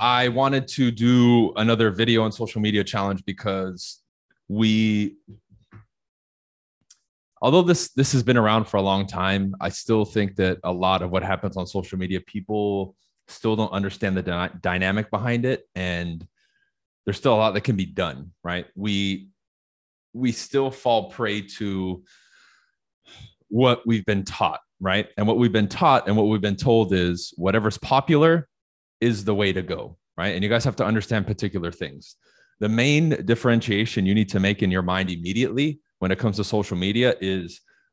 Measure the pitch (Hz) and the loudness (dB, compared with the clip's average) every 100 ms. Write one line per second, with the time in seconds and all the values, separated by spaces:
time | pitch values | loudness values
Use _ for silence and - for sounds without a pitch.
0 | 117 123 123 120 135 135 123 - 123 110 | 0 2 0 0 0 0 -4 -2 0 2
1 | 120 123 120 120 107 - 110 113 110 92 | 4 6 6 6 4 2 2 4 2 2
2 | 113 113 110 107 113 110 104 104 98 107 | 2 2 2 -2 -6 -2 0 0 -2 -2
3 | 98 98 - 95 104 98 95 90 - - | -2 -4 -6 -6 -4 -4 -6 -10 -14 -18
4 | _ _ _ _ - 104 110 110 110 107 | _ _ _ _ -8 0 2 4 2 2
5 | 101 - - - _ _ _ - _ _ | -2 -6 -20 -20 _ _ _ -20 _ _
6 | _ _ _ _ _ _ _ _ _ _ | _ _ _ _ _ _ _ _ _ _
7 | _ _ _ - 123 170 175 170 - - | _ _ _ -2 4 4 6 2 0 0
8 | 139 135 120 120 107 110 107 101 98 98 | 2 2 4 4 4 2 2 0 2 0
9 | 95 85 95 98 98 95 85 - - 110 | -2 -2 0 0 -2 -4 -8 -6 0 0
10 | 104 110 98 98 101 104 90 90 92 95 | 0 -2 -2 0 0 0 -4 0 0 0
11 | 90 92 92 92 98 95 90 98 87 92 | 0 -2 -2 -4 -4 -6 -6 -6 -6 -6
12 | 92 92 - 107 98 107 104 98 95 _ | -4 -6 -6 -10 -6 -2 -2 -2 -6 _
13 | _ _ - - 113 110 107 98 98 - | _ _ -20 -6 -2 0 -2 -2 -4 -4
14 | 101 95 90 87 90 87 92 90 95 104 | -2 -2 -2 -4 -4 -4 -4 -2 0 -2
15 | 107 101 120 120 127 131 _ 92 90 87 | -2 -4 -2 -2 0 -4 _ -8 -4 -4
16 | 87 82 90 _ _ _ _ _ _ _ | -6 -8 -14 _ _ _ _ _ _ _
17 | - 104 139 110 110 101 - 101 87 95 | -8 -2 2 4 2 0 -2 -2 -2 -4
18 | 85 67 85 _ 87 87 - 95 104 98 | -4 -6 -16 _ -8 -6 -8 -8 -4 -2
19 | 98 95 - _ _ _ _ _ _ _ | -2 -4 -8 _ _ _ _ _ _ _
20 | _ 120 123 117 - 139 135 131 123 113 | _ -4 -4 -4 -4 -2 -2 -2 0 0
21 | 92 - 110 104 98 - 104 95 92 92 | -2 -6 -4 -4 -8 -8 -6 -4 -6 -8
22 | _ _ _ _ _ _ _ _ _ _ | _ _ _ _ _ _ _ _ _ _
23 | _ - - _ - 113 127 120 117 110 | _ -20 -20 _ -4 2 2 2 0 -2
24 | 98 101 98 - 85 78 _ - 95 98 | 0 -2 -2 -2 -2 -4 _ -6 -2 -2
25 | 104 - 107 110 120 107 101 - 170 131 | -2 -2 0 2 2 2 0 2 4 4
26 | - 107 104 107 104 95 127 113 95 95 | 2 2 2 2 0 0 2 4 4 2
27 | 90 87 - - 92 107 107 - - 135 | 2 -2 -8 -4 0 2 0 -4 0 0
28 | - 151 160 170 - _ _ _ _ - | 4 4 6 4 -2 _ _ _ _ -2
29 | 117 107 101 101 101 95 90 82 - 85 | -2 0 -2 0 0 0 -4 -8 -10 -16
30 | _ - 95 87 101 117 135 - 101 110 | _ -6 -4 -2 0 2 0 -2 0 0
31 | - 110 95 104 101 95 85 - 78 69 | 0 -2 -2 -4 -4 -4 -6 -6 -10 -12
32 | - - _ _ _ - 104 113 135 147 | -20 -20 _ _ _ -4 0 2 4 4
33 | 160 - 92 117 127 117 110 101 110 113 | 2 0 0 2 4 2 2 -2 0 0
34 | 95 104 101 101 95 101 101 92 90 92 | 2 2 2 2 2 2 0 0 0 0
35 | 95 85 87 101 123 123 147 147 _ - | -2 -4 -4 -2 -2 0 -2 -4 _ -6
36 | 92 92 113 104 98 107 98 90 92 110 | -2 0 -2 -2 -2 -2 -2 -2 -2 2
37 | 123 - 95 95 85 - _ _ _ | 2 0 -2 -4 -6 -14 _ _ _